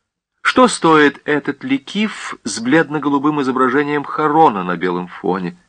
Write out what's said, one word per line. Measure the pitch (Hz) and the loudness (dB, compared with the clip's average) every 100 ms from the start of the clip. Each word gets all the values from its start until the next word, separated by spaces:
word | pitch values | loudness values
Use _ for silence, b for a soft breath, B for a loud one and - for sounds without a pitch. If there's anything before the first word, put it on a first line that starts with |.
| _ _ _ _ | _ _ _ _
«Что | - - 247 | -2 2 2
стоит | - 170 156 147 - | 4 2 4 4 2
этот | - 147 147 135 | -4 -4 -4 -8
ликиф | 131 135 - 196 214 - - - | -4 -6 -4 -4 -4 -6 -12 -12
с | 113 101 | -10 -6
бледно-голубым | 117 156 147 151 143 143 147 151 | 0 2 2 -2 -2 0 0 0
изображением | 131 123 127 139 147 147 | -2 0 0 0 0 -4
Харона | 135 - 151 151 156 104 | -4 -4 0 4 4 4
на | 90 90 | -2 -2
белом | 92 87 90 | -2 -4 -6
фоне?» | - 95 92 90 - | -8 -4 -4 -4 -10